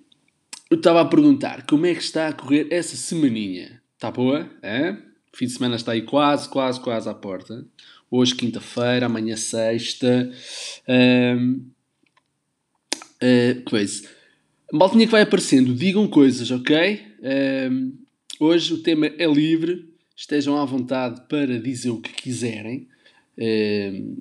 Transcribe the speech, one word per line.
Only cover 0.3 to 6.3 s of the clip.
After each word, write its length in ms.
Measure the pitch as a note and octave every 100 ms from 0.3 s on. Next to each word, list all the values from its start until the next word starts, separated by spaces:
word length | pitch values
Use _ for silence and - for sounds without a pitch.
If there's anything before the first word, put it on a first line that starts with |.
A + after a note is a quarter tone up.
| _ - - -
eu 80 | E3
estava 240 | F3 E3+
a 40 | D3+
perguntar 600 | - D3 C#3 C3+ - -
como 200 | D3 F3
é 80 |
que 80 | D#3+
está 280 | - D#3 D#3
a 40 |
correr 340 | D3 C3 D3 C#3+
essa 240 | F3 E3 B2
semaninha. 880 | - E3 C#3+ A2+ G2+ F2+ E2+ - _ -
Tá 100 | A#2
boa? 400 | B2 B2+ D3 F3 -
Hã? 340 | F#2+ A2+ E3+ G#3 - _ _
Fim 120 | - B2
de 60 |
semana 240 | - B2+ A#2
está 160 | A#2
aí 100 | A2+
quase, 480 | A2 C#3 D3